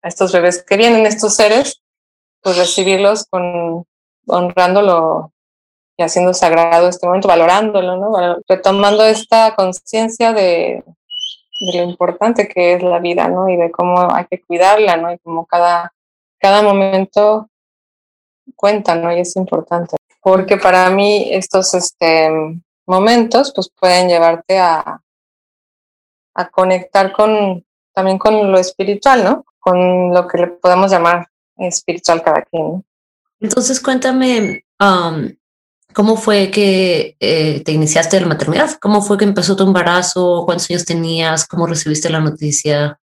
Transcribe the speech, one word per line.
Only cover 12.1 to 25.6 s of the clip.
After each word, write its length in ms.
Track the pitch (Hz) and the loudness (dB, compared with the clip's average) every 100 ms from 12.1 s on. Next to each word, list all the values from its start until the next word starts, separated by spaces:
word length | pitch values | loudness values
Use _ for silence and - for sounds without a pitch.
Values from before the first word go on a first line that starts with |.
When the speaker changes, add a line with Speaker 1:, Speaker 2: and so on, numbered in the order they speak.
| 175 220 233 202 | -2 -2 0 -2
Speaker 1:
que 260 | - 175 | 0 0
es 100 | 180 | 2
la 160 | 180 175 | 0 -2
vida, 280 | 175 175 170 | -2 -2 -2
¿no? 200 | 180 190 | 0 -2
Y 100 | 175 | 0
de 120 | 170 | -2
cómo 400 | - 180 180 180 | -2 0 2 2
hay 140 | - 175 | 0 -4
que 160 | 180 | -10
cuidarla, 560 | _ 240 185 214 208 165 | _ 0 2 4 2 0
¿no? 160 | 170 | -2
Y 60 | 175 | -8
cómo 260 | - 165 170 | -8 -10 -4
cada, 480 | 175 175 175 175 _ _ _ _ _ | 0 2 0 -4 _ _ _ _ _
cada 240 | 196 202 | 2 4
momento 840 | 208 196 196 190 190 - 208 220 220 _ _ _ _ _ _ _ _ _ _ - | 4 2 0 0 -2 2 2 2 -4 _ _ _ _ _ _ _ _ _ _ -2
cuenta, 400 | 202 208 208 165 | 0 0 -2 -2
¿no? 200 | 170 175 | -2 -2
Y 40 | |
es 160 | 180 190 | -4 -6
importante. 600 | 185 165 160 170 175 - _ _ | -4 -6 -4 -6 -4 -10 _ _
Porque 360 | 190 190 190 196 | 2 2 2 0
para 320 | 190 180 185 | 2 4 2
mí 400 | 190 202 208 - | 2 2 0 0
estos, 420 | 190 185 190 185 | -4 -2 -2 0
este, 560 | 180 175 _ 165 160 160 156 156 165 _ _ - | -4 -4 _ 0 2 2 0 -6 -10 _ _ -2
momentos, 640 | 185 208 240 226 262 277 233 | 0 2 2 2 0 0 -4
pues, 160 | 185 _ | -10 _
pueden 280 | 185 180 180 | 2 2 2
llevarte 520 | 170 165 170 - 190 | 4 2 0 -2 0
a, 420 | 180 160 - - _ _ _ _ _ _ | 2 0 -4 -14 _ _ _ _ _ _